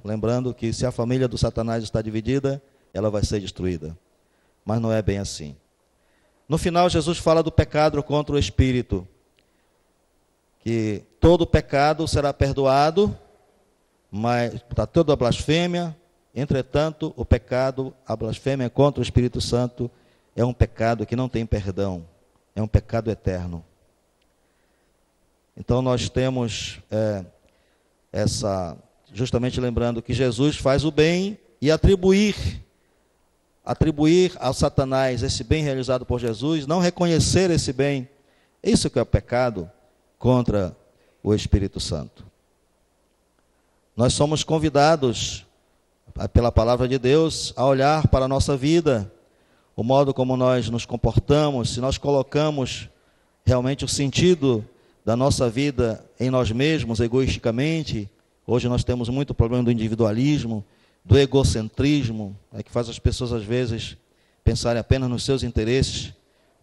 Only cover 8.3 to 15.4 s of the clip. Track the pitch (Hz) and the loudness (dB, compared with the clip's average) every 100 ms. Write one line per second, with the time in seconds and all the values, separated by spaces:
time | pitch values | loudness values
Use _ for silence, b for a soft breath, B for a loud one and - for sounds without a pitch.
8.3 | 143 - - 131 123 113 98 92 _ _ | -2 0 0 0 0 -2 -6 -8 _ _
9.3 | _ _ _ _ _ _ _ _ _ _ | _ _ _ _ _ _ _ _ _ _
10.3 | _ _ _ 113 113 110 101 - _ 160 | _ _ _ -4 -2 -2 -4 -8 _ 4
11.3 | 175 170 156 - 139 147 156 156 151 143 | 4 4 0 0 2 2 0 -2 -2 -2
12.3 | - 139 139 135 139 151 165 208 - _ | 0 -2 0 2 4 2 2 0 -2 _
13.3 | _ _ _ _ _ _ _ _ 98 117 | _ _ _ _ _ _ _ _ -4 -2
14.3 | 120 120 120 - - 107 170 151 139 - | 0 -2 -6 -8 -4 0 2 2 2 2
15.3 | - | 0